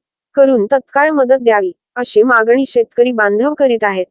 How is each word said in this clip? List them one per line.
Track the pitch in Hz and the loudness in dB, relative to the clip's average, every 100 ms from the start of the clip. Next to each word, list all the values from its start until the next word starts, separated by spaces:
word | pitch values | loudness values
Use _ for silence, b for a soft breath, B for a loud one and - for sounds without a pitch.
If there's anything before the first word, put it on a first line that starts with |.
| _ _ _ | _ _ _
करून | - 269 247 202 | 0 2 2 0
तत्काळ | 277 - 277 311 | -2 -2 -2 0
मदत | 302 247 262 | 0 0 0
द्यावी, | 233 208 190 - _ - | 2 0 -2 -8 _ -10
अशी | 247 214 | -4 0
मागणी | 247 240 220 254 269 | 2 2 2 0 0
शेतकरी | 247 226 - 247 | -2 -2 0 -2
बांधव | 233 208 208 269 | 0 -2 0 -2
करीत | 302 277 226 | 0 -2 0
आहेत. | 214 190 180 | -2 -4 -8